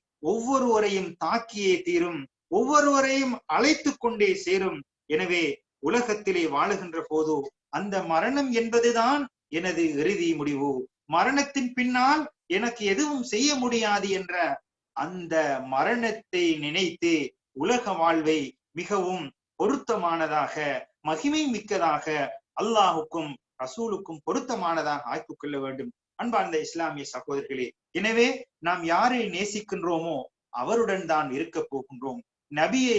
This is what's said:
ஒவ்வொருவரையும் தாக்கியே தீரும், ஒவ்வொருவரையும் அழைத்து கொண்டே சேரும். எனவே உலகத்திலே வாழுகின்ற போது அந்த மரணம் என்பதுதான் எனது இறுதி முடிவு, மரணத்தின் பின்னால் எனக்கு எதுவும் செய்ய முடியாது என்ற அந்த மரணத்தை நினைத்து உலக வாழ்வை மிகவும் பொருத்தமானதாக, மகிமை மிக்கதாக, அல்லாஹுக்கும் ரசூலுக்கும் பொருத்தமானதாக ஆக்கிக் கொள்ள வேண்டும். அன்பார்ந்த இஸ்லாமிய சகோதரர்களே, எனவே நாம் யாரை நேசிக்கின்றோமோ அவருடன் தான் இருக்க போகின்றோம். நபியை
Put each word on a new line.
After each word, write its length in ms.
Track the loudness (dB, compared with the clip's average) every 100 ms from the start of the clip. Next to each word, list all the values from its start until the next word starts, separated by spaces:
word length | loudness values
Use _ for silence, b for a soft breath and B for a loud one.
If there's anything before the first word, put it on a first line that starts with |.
| _ _
ஒவ்வொருவரையும் 840 | -2 -2 2 2 4 4 4 0 -2 -4
தாக்கியே 580 | -2 -2 -2 -2 2 2
தீரும், 380 | 2 0 0 -4 -10 _ -2
ஒவ்வொருவரையும் 840 | 0 4 6 6 4 4 2 0 -2 -2
அழைத்து 420 | 2 2 2 0
கொண்டே 360 | -2 -2 2 2 2
சேரும். 440 | 0 0 0 -4 -12 _ -2
எனவே 340 | 0 2 0 0 -2 _ _
உலகத்திலே 640 | 0 2 2 -2 0 0 2
வாழுகின்ற 500 | 2 0 0 -2 -4
போது 320 | -2 0 0 0 -4 -10 _
அந்த 240 | -6 -2 -2 0
மரணம் 440 | 0 2 0 0
என்பதுதான் 720 | 0 2 2 4 4 2 2 -2 _ _
எனது 320 | -4 -2 0 0
இறுதி 360 | 2 0 0 0
முடிவு, 380 | 0 -2 -2 -2 -2 -6 _ -2
மரணத்தின் 600 | 2 2 2 0 -2 -4
பின்னால் 520 | -2 0 2 4 4 0 -10 -4
எனக்கு 320 | -2 -2 -2 0
எதுவும் 380 | 2 0 -2 -2
செய்ய 240 | 0 2
முடியாது 540 | 2 0 0 2 0 0
என்ற 240 | -2 -2 -2 -2 -2 _ _ _ -8
அந்த 380 | -8 -6 -2 0 0 -2 -2
மரணத்தை 760 | 0 2 0 -2 -4 -4 0 2 2
நினைத்து 540 | 0 0 -2 0 2 2 0 -8 _ -4
உலக 360 | 0 0 0
வாழ்வை 460 | 0 2 4 2 2 0 -10 _
மிகவும் 500 | -10 -4 -2 0 -4 -8 -14 _ -2
பொருத்தமானதாக, 1000 | 0 0 -2 -2 0 0 0 0 -2 -2 -4 -4 -8 _
மகிமை 400 | -6 -2 0 0 0
மிக்கதாக, 600 | -2 -2 0 2 0 0 -2 -2 -6 _ -4
அல்லாஹுக்கும் 760 | 0 4 4 2 -4 -6 -6 -8 _ -10
ரசூலுக்கும் 600 | -10 -6 -4 -4 -8 -8
பொருத்தமானதாக 800 | -4 -4 -2 -4 -2 -2 -2 -4 -4
ஆக்கிக் 340 | -8 -10 -12
கொள்ள 160 | -8 -6
வேண்டும். 320 | -6 -8 -10 -14 _ -8
அன்பார்ந்த 380 | -2 0 0 -2
இஸ்லாமிய 440 | -2 -4 -4 -6 -10
சகோதரர்களே, 600 | -10 -6 -6 -4 -6 -6 -8 _
எனவே 320 | -4 0 4 4 2 -8 _
நாம் 200 | -2 -2
யாரை 360 | 2 4 4 2 -2
நேசிக்கின்றோமோ 880 | -2 -4 -6 -6 -4 -2 -2 -2 -6 -8 _ _
அவருடன் 520 | -6 0 2 2 0 0
தான் 220 | 0 0
இருக்க 260 | -4 -4 -4
போகின்றோம். 580 | -4 -6 -8 -10 -10 -10 -14 _ -8
நபியை 460 | 0 2 2 4